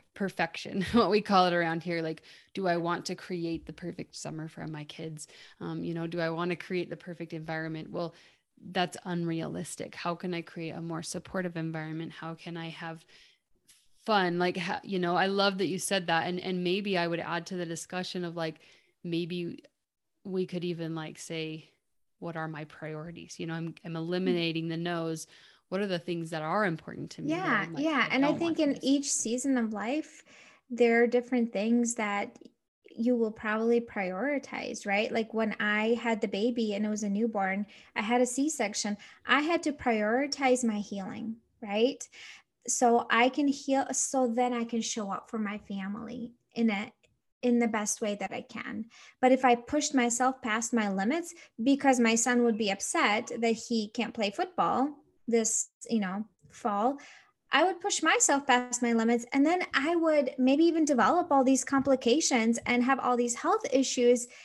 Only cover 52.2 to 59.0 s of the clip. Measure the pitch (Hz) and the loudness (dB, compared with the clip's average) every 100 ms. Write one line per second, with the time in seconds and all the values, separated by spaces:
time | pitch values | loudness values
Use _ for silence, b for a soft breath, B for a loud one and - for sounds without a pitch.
52.2 | 247 247 240 208 208 196 - 330 247 214 | 2 4 4 2 0 -2 -2 0 2 2
53.2 | 233 233 226 226 - 226 208 - 208 - | -2 -2 0 0 -2 -2 -2 -4 -6 -2
54.2 | 208 262 359 - 175 220 294 294 _ _ | -4 -2 -4 0 0 2 0 -4 _ _
55.2 | - 226 220 - - _ - 220 185 196 | 0 2 2 -2 -4 _ -2 -2 0 -4
56.2 | 220 _ - - 220 202 240 277 B B | -8 _ -20 -6 -2 2 0 0 B B
57.2 | B _ _ 269 359 359 392 - 311 466 | B _ _ 4 4 2 -2 0 2 4
58.2 | - 277 277 247 247 240 233 233 | 4 4 4 4 2 0 2 4